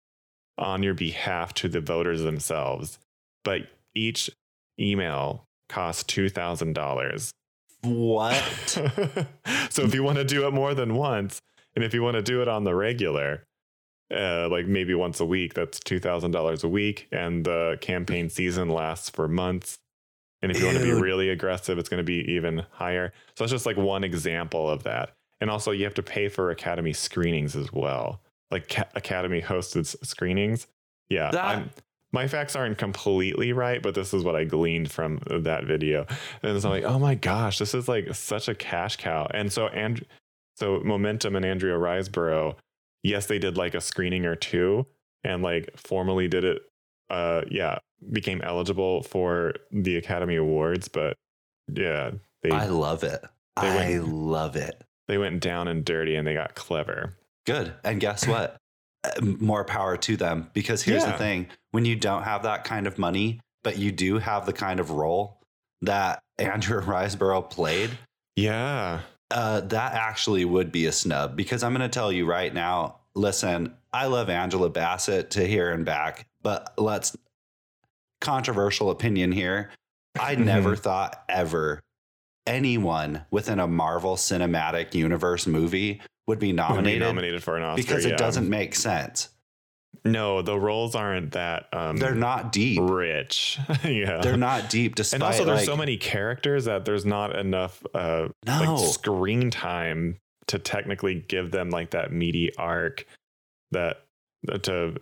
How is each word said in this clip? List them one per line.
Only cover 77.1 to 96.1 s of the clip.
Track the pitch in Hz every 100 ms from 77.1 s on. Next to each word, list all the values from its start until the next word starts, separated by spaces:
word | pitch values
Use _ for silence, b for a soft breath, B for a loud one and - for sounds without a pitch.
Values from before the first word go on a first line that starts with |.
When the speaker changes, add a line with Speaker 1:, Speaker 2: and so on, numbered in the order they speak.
| - _ _ _ _ _ _ _ _ _ -
Speaker 2:
controversial | - 131 123 104 101 - 101
opinion | 87 117 98 90
here. | 95 90 101 104 B _ _ _ -
I | 131
Speaker 1:
Mm-hmm. | 135
Speaker 2:
never | 113 107 98 104
thought | 101 95 95 - -
ever | 90 82 80 78 76 - _ _ _ _ _ -
anyone | 127 135 117 90 80 78 76 -
within | 101 113 101
a | 87
Marvel | 82 80 85 92 92
Cinematic | - 92 87 82 80 85 82
Universe | 87 80 85 87 87 90
movie | 78 85 92 104 104 B _ -
would | 107
be | 101
Speaker 1:
Would |
be |
Speaker 2:
nominated | 87 82 95 104 113
Speaker 1:
nominated | 113 90 87 87
for | 85 82
an |
Oscar, | 80 82
Speaker 2:
because | - 85
it | 82
Speaker 1:
yeah. | 78
Speaker 2:
doesn't | - - 92
make | 104 92
sense. | - 113 82 67 - - _ _ _ _ _ _ -
Speaker 1:
No, | 113 113 104 95
the | 90 101
roles | 104 107 117
aren't | 117 104 92 78
that, | 90 85 82 -
um, | 87 80 80
Speaker 2:
They're | 131
not | 117 120 127 117
deep. | - - 90
Speaker 1:
rich. | 90 92 85 76 69 - - - 139
<laughs> | 147
Yeah. | 165 113 98 82
Speaker 2:
They're | 123 123
not | 123 127 107
deep, | 113 117
despite, | - 104 135
Speaker 1:
And |
also, | - -
there's | 156 143
Speaker 2:
like | 101
Speaker 1:
so | 147
many | 147 107
characters | -